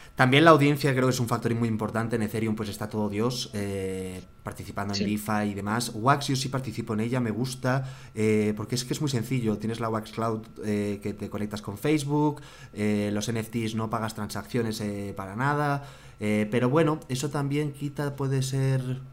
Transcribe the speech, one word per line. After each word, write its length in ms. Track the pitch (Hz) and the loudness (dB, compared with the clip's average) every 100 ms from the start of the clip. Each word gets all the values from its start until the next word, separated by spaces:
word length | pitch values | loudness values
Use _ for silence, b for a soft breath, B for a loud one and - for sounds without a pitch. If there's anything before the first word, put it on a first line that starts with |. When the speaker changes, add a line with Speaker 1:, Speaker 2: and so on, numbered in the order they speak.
| b | b
Speaker 1:
También 300 | - 127 139 | 2 6 8
la 80 | 165 | 10
audiencia 400 | 151 143 143 147 | 10 8 4 2
creo 140 | 127 127 | 4 4
que 20 | |
es 80 | 127 | 2
un 80 | 117 | 0
factor 260 | 117 113 113 | 0 0 0
muy 120 | 117 | 0
importante. 460 | 107 104 110 113 | 0 0 -2 -2
En 80 | 117 | -2
Ethereum, 320 | 107 110 110 | -2 0 -2
pues, 140 | 107 104 | -2 -4
está 200 | 95 107 | -6 -4
todo 200 | 107 104 | -2 0
Dios, 420 | 101 120 123 - | 0 0 -2 -6
eh, 680 | 104 101 98 95 95 92 92 - - | -4 -4 -4 -4 -4 -6 -10 -14 -12
participando 500 | 101 - 87 - 101 | -12 -10 -10 -6 -4
en 40 | 101 | -2
Speaker 2:
Sí. 60 | |
Speaker 1:
DeFi 460 | 101 104 110 107 104 | 0 -2 0 0 0
y 40 | |
demás. 360 | 98 101 117 123 | -2 -2 -2 -2
Wax 360 | 113 120 147 139 | 0 2 2 2
yo 80 | 131 | -2
sí 120 | 131 | -2
participo 460 | 131 110 - - | -4 -4 -6 -4
en 60 | 107 | -2
ella, 180 | 117 127 | 0 0
me 140 | 117 | 0
gusta, 520 | 104 131 - 127 135 131 B B | -2 -4 -2 0 0 -2 B B
eh, 400 | 110 107 107 104 107 | 0 4 4 2 0
porque 200 | 110 120 | -2 -4
es 80 | |
que 100 | - | -2
es 60 | 147 | -2
muy 100 | 151 | 0
sencillo. 480 | 123 107 135 110 104 | 0 0 0 2 0
Tienes 220 | 110 113 | -2 -2
la 80 | 113 | -2
Wax 240 | 110 107 | -2 -4
Cloud, 300 | - 113 110 - - | -2 -2 -2 -6 -8
eh, 360 | 107 104 104 101 | -2 0 0 -2
que 120 | 104 | -6
te 140 | - 101 | -6 -6
conectas 340 | 104 104 110 | -4 -4 -6
con 140 | - 104 | -8 -2
Facebook, 640 | 147 151 139 147 151 143 B B B | 2 2 2 2 2 0 B B B
eh, 360 | 104 104 104 104 | -2 2 2 2
los 160 | 104 110 | 0 -2
N 120 | 113 | -2
F 100 | 113 | -2
Ts 240 | 120 110 | -2 -2
no 160 | 110 110 | -2 -2
pagas 240 | 117 110 | -2 -4
transacciones, 680 | 107 101 104 - 123 110 107 | -4 -6 -6 -2 -2 0 -2
eh, 320 | 104 101 101 92 | -4 -4 -6 -8
para 180 | 95 | -8
nada, 480 | 107 139 147 147 143 B B B B | -2 0 2 2 0 B B B B
eh, 260 | 107 107 107 | 0 2 2
pero 220 | 120 123 | 2 4
bueno, 300 | 156 156 156 - | 4 4 0 -2
eso 220 | 127 147 | -4 -2
también 420 | 147 139 147 147 | -2 0 0 -2
quita, 420 | 135 143 147 147 | -4 -8 -4 -4
puede 280 | 139 135 135 | -2 0 0
ser 380 | 131 135 135 131 123 127 - | 0 2 2 2 0 -6 -8